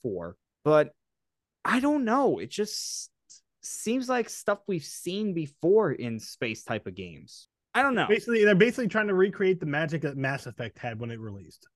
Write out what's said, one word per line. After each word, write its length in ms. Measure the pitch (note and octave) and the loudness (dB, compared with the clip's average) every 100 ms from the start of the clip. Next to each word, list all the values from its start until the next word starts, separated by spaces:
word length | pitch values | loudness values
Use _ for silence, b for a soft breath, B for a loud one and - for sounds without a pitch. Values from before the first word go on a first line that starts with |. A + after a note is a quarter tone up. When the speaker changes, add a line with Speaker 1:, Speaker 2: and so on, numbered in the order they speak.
Speaker 1:
Four, 320 | A#2+ F2+ E2+ - _ _ | -8 -6 -8 -14 _ _
but 280 | D3 D3+ D3+ - _ _ _ _ _ _ - | 4 4 4 -4 _ _ _ _ _ _ -2
I 140 | A#3+ | 0
don't 260 | C#4+ D4+ A3+ | 2 2 2
know. 340 | B3+ B3+ A2 | 2 2 0
It 120 | G2+ | -4
just 580 | - G#3 - - - - _ _ - _ _ | -6 -4 -6 -8 -10 -14 _ _ -20 _ _
seems 480 | - - G#3+ B3+ B3 | -14 -8 -2 -2 0
like 200 | B3 A3+ | -2 -2
stuff 300 | - - G3+ - | -4 -2 -2 -2
we've 160 | F3 | -6
seen 500 | - - F3+ G3 G#3+ | -6 -10 -8 -4 -2
before 580 | E3+ D3+ - E3 G#3+ F#3 | -2 -6 0 4 6 4
in 260 | B2+ A#2+ A2+ | 0 -4 -6
space 440 | G2+ - A#2 G#2+ | -10 -6 -6 -4
type 220 | - A2 - | -4 -6 -6
of 100 | F#2 | -10
games. 520 | F2+ D2+ - - - _ _ A#3 | -12 -14 -20 -20 -20 _ _ 0
I 60 | |
don't 140 | C#4 A#3 | 2 2
know. 100 | C#3+ | 2
Speaker 2:
Basically, 380 | A3 A#3 A3+ G#3 | 0 2 4 6
they're 80 | |
basically 340 | F#3 A#3 A#3 A3+ | 8 6 4 -2
trying 200 | A3 G#3 | 0 0
to 80 | F#3 | 4
recreate 440 | G3 - F#3+ F3+ | 2 2 0 0
the 60 | D#3 | -2
magic 380 | C#3+ D#3+ D#3 | -2 -2 -2
that 120 | D3 C#3 | -4 -2
Mass 300 | C3+ C3+ B2+ | -2 -4 -8
Effect 320 | - A#2 - | -10 -10 -8
had 220 | A#2+ A2 | -10 -8
when 100 | A#2 | -8
it 100 | A#2 | -10
released. 460 | A2 G2 E2 - _ | -12 -14 -16 -20 _